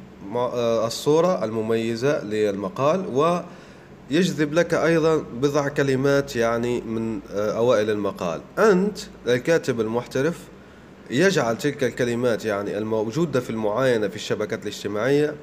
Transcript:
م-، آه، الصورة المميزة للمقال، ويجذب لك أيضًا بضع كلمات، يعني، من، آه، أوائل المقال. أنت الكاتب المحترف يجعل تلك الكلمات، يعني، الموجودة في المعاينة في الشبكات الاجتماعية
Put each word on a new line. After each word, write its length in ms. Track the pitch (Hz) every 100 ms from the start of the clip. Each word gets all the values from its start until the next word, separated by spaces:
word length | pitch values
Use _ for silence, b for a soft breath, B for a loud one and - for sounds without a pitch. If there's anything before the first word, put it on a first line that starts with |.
| - - 98
م-، 60 | 117
آه، 500 | 123 123 117 113 113
الصورة 580 | - 143 156 170 -
المميزة 800 | 110 113 110 113 113 113 135 151
للمقال، 800 | 104 107 104 98 95 127 139 190 135 123 165 175 - B B B B - -
ويجذب 440 | 151 185 143 151
لك 200 | 160 170
أيضًا 420 | 147 160 165 160 156
بضع 520 | 95 117 143 147 139
كلمات، 680 | 143 139 131 139 139 139 117
يعني، 440 | 113 117 120 120
من، 400 | 113 113 113 104 -
آه، 240 | 98 107 107
أوائل 340 | 120 107 107
المقال. 500 | 107 98 95 90 78 - -
أنت 400 | 214 180 208 208 - - 113
الكاتب 540 | 123 139 165 160 117
المحترف 580 | 110 117 120 131 151 175 - - B B B - -
يجعل 480 | 127 196 180 117 117
تلك 260 | 147 139
الكلمات، 600 | 123 - 120 120 123 104
يعني، 340 | 107 101 101 98
الموجودة 600 | 110 110 110 127 170 131
في 100 | 123
المعاينة 580 | 113 107 110 131 117 101
في 80 | 101
الشبكات 460 | - 104 104 110
الاجتماعية 720 | 101 - 101 104 123 147 151 151